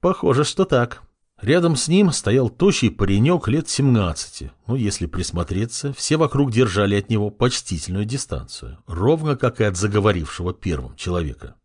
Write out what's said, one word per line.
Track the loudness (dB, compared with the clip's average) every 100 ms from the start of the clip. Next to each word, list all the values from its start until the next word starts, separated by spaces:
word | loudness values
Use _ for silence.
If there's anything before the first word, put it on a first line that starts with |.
«Похоже, | 0 0 2 2
что | 0 0 0
так», | 2 0 -4 -18 _ _ _ 0
рядом | 2 4 0
с | 2
ним | 4 4
стоял | 2 2 2 2
тощий | 2 2 4 0
паренек | 0 2 4 4 2 2
лет | -2 -2
семнадцати, | 0 4 4 2 -4 -10 -12 -16 -16 -6
но, | -2
если | -2 -2 -6
присмотреться, | -4 -6 -4 -4 -2 -4 -6 -8
все | -6 -2 0
вокруг | 2 2 2
держали | 4 2 2 2 2
от | 0
него | -2 -2
почтительную | 0 0 0 -6 -8 -4 -4 -4
дистанцию, | -6 -6 -8 -10 -14 -16 -18 -12
ровно | -2 2 2 0 0
как | -2 0
и | -2
от | 0
заговорившего | 0 2 2 0 -4 -6 -8 -6
первым | -4 -4 -6 -10
человека. | -4 -4 -4 -8 -16 -20